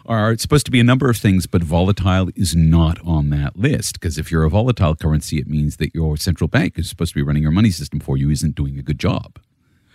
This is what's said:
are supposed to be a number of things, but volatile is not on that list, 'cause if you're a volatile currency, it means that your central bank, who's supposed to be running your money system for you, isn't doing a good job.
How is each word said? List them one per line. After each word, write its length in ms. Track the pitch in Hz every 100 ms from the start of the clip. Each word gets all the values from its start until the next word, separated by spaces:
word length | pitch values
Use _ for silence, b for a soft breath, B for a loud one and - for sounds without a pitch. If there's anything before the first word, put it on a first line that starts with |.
are 320 | - 113 107 110
supposed 300 | - 147 -
to 60 |
be 80 | 127
a 40 |
number 240 | 117 131 135
of 80 | 110
things, 300 | 107 92 85
but 160 | 92
volatile 680 | 82 85 92 101 98 92 92
is 220 | - 92 82
not 420 | 80 82 80 85
on 260 | 85 78 73
that 260 | 73 71 85
list, 440 | 127 90 - -
'cause 180 | 82 76
if 140 | 76
you're 100 | 80
a 80 | 80
volatile 460 | 95 123 110 80 78
currency, 420 | 82 76 - 76
it 80 | 65
means 300 | 76 73 -
that 180 | 78
your 220 | 80 80 76
central 320 | - 85 80
bank, 260 | 131 90
who's 140 | - 82
supposed 240 | - 82
to 60 | -
be 40 |
running 220 | 71 73
your 80 | 76
money 180 | 85 113
system 300 | 80 73 73
for 160 | - 67
you, 140 | 69
isn't 260 | 73 78 71
doing 200 | 71 67
a 60 |
good 160 | 67 69
job. 400 | - - - - _ _ b b b